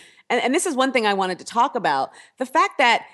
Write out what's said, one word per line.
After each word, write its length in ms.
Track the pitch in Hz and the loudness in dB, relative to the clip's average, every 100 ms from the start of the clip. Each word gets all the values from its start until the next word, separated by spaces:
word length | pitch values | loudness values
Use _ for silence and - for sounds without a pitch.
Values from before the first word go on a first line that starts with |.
| - _ _ | -20 _ _
and, 120 | 247 | -2
and 120 | 240 | 0
this 120 | 294 370 | -2 -2
is 100 | 254 | -2
one 160 | 262 | 0
thing 140 | 254 214 | 2 0
I 80 | |
wanted 240 | 202 185 180 | 0 -2 -4
to 80 | - | -6
talk 280 | 220 277 | -2 -2
about, 380 | 247 175 139 131 - - _ | 0 -2 0 -2 -8 -20 _
the 100 | 262 | -4
fact 300 | 320 370 - | 0 0 2
that 300 | 247 214 - | 2 2 -2